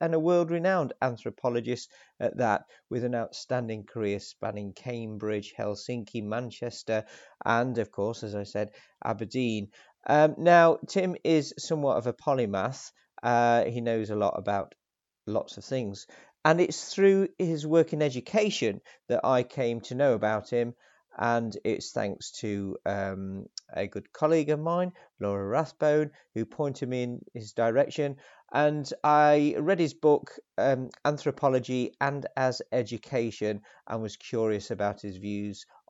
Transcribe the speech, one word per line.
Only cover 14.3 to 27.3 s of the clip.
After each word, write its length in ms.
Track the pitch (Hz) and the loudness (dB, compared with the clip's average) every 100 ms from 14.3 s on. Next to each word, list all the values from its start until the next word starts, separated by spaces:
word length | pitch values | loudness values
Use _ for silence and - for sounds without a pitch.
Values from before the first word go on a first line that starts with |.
| - | 0
about 380 | 98 101 - _ _ _ _ _ - | -2 -4 -4 _ _ _ _ _ -4
lots 300 | 110 - - | -4 -4 -10
of 80 | |
things. 420 | - 131 110 101 - - - _ | -6 -4 -4 -8 -16 -20 -20 _
And 160 | 156 170 | 2 4
it's 320 | 180 - - | 2 0 -8
through 360 | - 196 196 196 - | 4 6 6 2 -2
his 280 | 180 156 156 | -2 -2 2
work 280 | 165 160 | 4 4
in 80 | 151 | 2
education 800 | 151 127 - 214 214 - 110 95 - - - | -2 -2 -2 0 0 0 -2 -2 -10 -20 -4
that 160 | 120 | 0
I 180 | 113 127 | 2 2
came 380 | 120 - 120 117 | 0 -2 -2 -4
to 120 | - | -6
know 180 | 127 143 | 0 2
about 380 | 110 107 107 - | 4 2 0 -2
him. 240 | 120 120 120 _ _ _ - | -2 -2 -6 _ _ _ -4
And 360 | 117 117 113 - | 0 0 -2 -4
it's 260 | - 107 - | -2 -2 -4
thanks 400 | - 104 - - - | -4 -4 -6 -12 -8
to, 340 | 107 101 98 - - | -4 -4 -4 -6 -4
um, 600 | 98 98 95 95 95 - - - | -4 -4 -6 -8 -10 -12 -16 -10
a 140 | - 98 | -8 -6
good 240 | 101 - | -8 -12
colleague 380 | - 156 160 151 | -2 2 2 2
of 100 | 151 | -2
mine, 320 | 160 175 180 - - _ | -2 -2 -4 -8 -20 _
Laura 300 | 101 98 98 | -4 -2 -2
Rathbone, 640 | 131 151 - 151 151 147 - _ | -2 -2 0 2 2 0 -6 _
who 100 | - | -8
pointed 440 | - - 143 135 127 | -8 -4 -6 -4 -4
me 140 | 127 | -4
in 180 | 123 120 - | -4 -8 -12